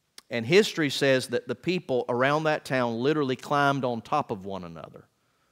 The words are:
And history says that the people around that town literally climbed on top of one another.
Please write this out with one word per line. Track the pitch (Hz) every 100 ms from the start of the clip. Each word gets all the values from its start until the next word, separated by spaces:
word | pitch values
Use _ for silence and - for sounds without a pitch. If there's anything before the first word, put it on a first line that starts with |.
| _ - -
And | 120
history | 113 185 220 - 147
says | - 139 131 -
that | 120 -
the | 120
people | 165 180 - 127 120
around | 123 135 151 160
that | 151 -
town | 135 120 113
literally | 131 156 135 -
climbed | - 143 143 139 127
on | 117
top | - 151 -
of | 107
one | 98 95
another. | 87 82 - - - _ _ _ _